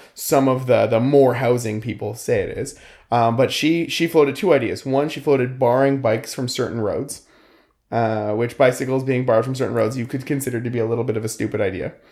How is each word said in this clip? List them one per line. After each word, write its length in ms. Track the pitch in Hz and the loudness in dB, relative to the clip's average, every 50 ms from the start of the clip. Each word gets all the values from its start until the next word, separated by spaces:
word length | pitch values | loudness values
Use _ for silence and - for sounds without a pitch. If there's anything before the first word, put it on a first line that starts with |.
| - - _ | -20 -20 _
some 320 | - - - 147 139 135 | -12 -4 0 2 2 4
of 220 | 131 131 131 131 127 | 2 0 0 2 2
the, 180 | 117 110 104 | 4 4 4
the 140 | 110 113 113 | 4 2 2
more 340 | 123 139 143 139 135 123 120 | 2 4 6 6 6 6 4
housing 460 | 120 127 120 123 123 117 110 107 110 | 2 2 2 2 2 0 -2 -4 -4
people 340 | - 113 101 - - 107 117 | -4 -6 -6 -6 -8 -8 -8
say 280 | - - - 120 101 | -6 -2 0 0 0
it 140 | 87 - - | 0 -2 -4
is. 220 | - 135 - - - - - - - _ _ | -8 -8 -8 -10 -14 -20 -20 -20 -20 _ _
Um, 260 | 117 120 117 117 117 | 0 2 2 2 4
but 140 | 127 127 - | 2 2 0
she, 380 | - - 143 156 160 170 165 - | 0 0 0 2 2 0 0 -2
she 180 | - - 165 | -2 -2 -2
floated 300 | 165 - 156 147 - - | 2 4 4 4 4 2
two 180 | - 208 180 151 | 0 2 2 4
ideas. 320 | 131 117 95 92 104 - | 4 2 0 -4 -6 -4
One, 220 | 139 131 139 147 156 | -2 0 0 0 -2
she 100 | - 143 | -4 -4
floated 400 | 135 151 139 131 123 127 127 131 | 0 2 2 2 2 -2 -2 0
barring 420 | 131 120 123 131 139 139 139 135 | 0 2 4 4 2 2 2 0
bikes 320 | 123 110 113 117 - - | 0 0 0 0 -2 -6
from 140 | - 139 127 | -8 -6 -6
certain 340 | 120 - - 123 87 98 117 | -4 -4 -4 -4 -4 -4 -4
roads. 420 | 107 98 80 95 143 - - - - _ _ _ _ _ _ _ _ _ _ _ _ _ - | -2 -2 -2 -4 -6 -8 -10 -14 -18 _ _ _ _ _ _ _ _ _ _ _ _ _ -4
Uh, 400 | 117 117 110 110 107 104 104 107 | -2 -2 0 -2 -2 -2 -2 -2
which 240 | 113 120 117 - - | -2 -2 -2 0 2
bicycles 460 | 135 127 123 - 135 127 131 135 131 | 2 2 2 0 -2 -2 -2 -2 0
being 200 | 135 131 123 127 | 0 -2 0 2
borrowed 200 | 123 113 113 120 | 2 2 2 2
from 100 | 131 131 | 0 -2
certain 200 | 127 123 101 117 | -2 -2 -2 0
roads 220 | 117 107 110 131 | 0 0 0 -2
you 80 | 127 117 | -4 -6
could 220 | 120 143 131 131 | -6 -6 -6 -4
consider 340 | - 147 139 135 131 123 113 | -4 -4 -4 -2 -4 -4 -4
to 80 | 123 120 | -4 -4
be 120 | 120 117 | -2 -2
a 40 | 110 | -2
little 200 | 110 117 120 113 | -2 -2 -2 -2
bit 120 | 120 110 | -2 -4
of 80 | 110 113 | -4 -4
a 40 | 110 | -6
stupid 320 | - - 110 104 - 104 | -4 -4 -4 -4 -2 -2
idea. 320 | 104 95 95 90 - - - - _ _ | -2 -2 -2 -4 -6 -8 -10 -14 _ _